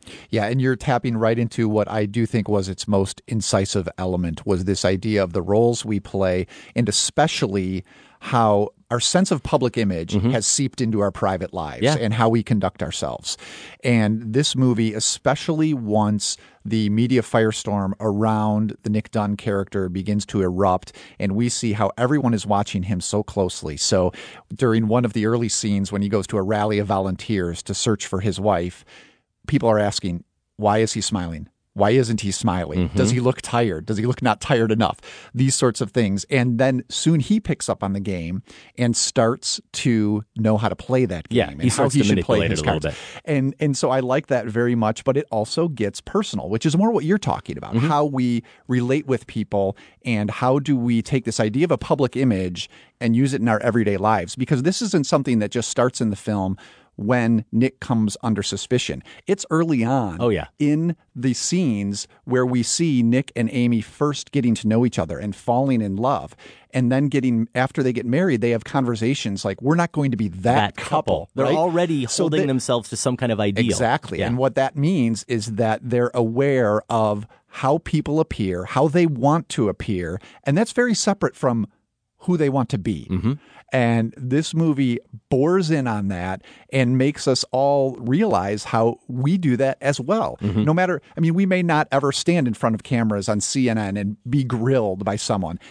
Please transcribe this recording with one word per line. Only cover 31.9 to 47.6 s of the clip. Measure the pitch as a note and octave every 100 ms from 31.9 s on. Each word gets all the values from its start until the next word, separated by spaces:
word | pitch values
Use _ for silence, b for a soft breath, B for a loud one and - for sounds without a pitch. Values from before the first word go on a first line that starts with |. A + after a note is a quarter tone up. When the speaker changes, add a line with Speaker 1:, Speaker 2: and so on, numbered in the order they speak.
Speaker 1:
isn't | B2+ A#2+ A2+
he | G2+
smiling? | - A2+ F2+ D#2 E2 F2
Speaker 2:
Mm-hmm. | G2
Speaker 1:
Does | G2+
he | B2
look | A#2+ -
tired? | - A#2+ A#2 D#2+ F2+
Does | G#2+
he | A2+
look | -
not | A#2 G#2+
tired | - B2+ A2+
enough?" | A2 F#2+ - B B B
These | A#2+ C3+
sorts | - B2+ -
of | A2+
things. | B2+ G#2 G2 -
And | C#3 B2 A#2
then | C3 B2+ -
soon | - D#3 E3
he | - G#3+
picks | - D3 -
up | F#2+
on | G2
the | G2
game | G2 F2+ E2 F#2 - B B B
and | A#2+ A2+
starts | - C3 A2+ B2+ - - -
to | - C3 A2+ G#2 G#2+ - A2+
know | G#2+ G#2+
how | G#2+
to |
play | F#2 - B2+
that | A#2 E2+ -
game | A#2+
Speaker 2:
Yeah, | F2+
Speaker 1:
and | C#2+
Speaker 2:
he | B2+
Speaker 1:
how |
Speaker 2:
starts | - C#3
Speaker 1:
he | C#3
Speaker 2:
to | G#2
Speaker 1:
should | G2
play | E2+ A2
Speaker 2:
manipulate | E2
Speaker 1:
his | D#2+
Speaker 2:
it | D2+
a |
little | D#2 D2+
Speaker 1:
cards. | -
Speaker 2:
bit. | - - -
Speaker 1:
And, | C#3+ C3+ -
and | D3+ C3+
so | D3
I | C3
like | B2+ C3 -
that | B2+ A#2
very | A2+ A#2+
much, | A#2+ G#2+ A2
but | - C#3
it | -
also | A2 G#2+ - E3+
gets | C3 G2+ -
personal, | - G3+ G3+ G#2 D#2
which | A2 E3
is | D#3+
more | A3
what | G#3+
you're | D#3 G3+
talking | - - -
about, | -